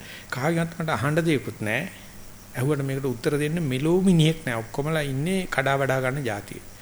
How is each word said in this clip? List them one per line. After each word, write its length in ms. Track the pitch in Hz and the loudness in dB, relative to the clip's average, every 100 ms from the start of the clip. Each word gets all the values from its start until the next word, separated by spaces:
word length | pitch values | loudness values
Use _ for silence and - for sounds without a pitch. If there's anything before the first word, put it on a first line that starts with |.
| - - - | -14 -16 -10
කාගෙන්වත් 500 | - 139 170 165 - | -4 0 0 -2 -4
මට 140 | 165 | -2
අහන්න 260 | 131 131 156 | 0 2 2
දෙයක්වත් 400 | 170 143 113 104 | 2 2 0 -6
නෑ. 200 | 107 113 165 - - - - - - | -2 -2 -4 -10 -18 -16 -16 -16 -12
ඇහුවට 340 | - 131 147 | -2 0 0
මේකට 220 | 139 135 135 | 0 -2 -2
උත්තර 320 | 117 156 147 | -2 0 0
දෙන්න 240 | 147 165 | 0 0
මෙලෝ 360 | 156 127 151 175 | 0 0 2 4
මිනිහෙක් 440 | 190 170 156 160 | 6 8 6 4
නෑ. 160 | - 117 | -2 -4
ඔක්කොමලා 420 | 110 - 143 160 | -4 -4 0 0
ඉන්නේ 380 | 143 135 156 190 180 | 0 0 0 0 0
කඩා 300 | - 135 139 | 0 2 4
වඩා 220 | 135 131 | 2 2
ගන්න 240 | 131 135 | 0 0
ජාතිය. 380 | 127 104 101 - - - | -2 -4 -6 -12 -14 -16